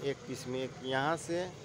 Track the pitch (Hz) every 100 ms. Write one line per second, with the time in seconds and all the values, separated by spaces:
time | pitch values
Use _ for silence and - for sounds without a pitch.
0 | 139 135 - 123 123 131 131 - 131 131
1 | 143 165 165 170 185 -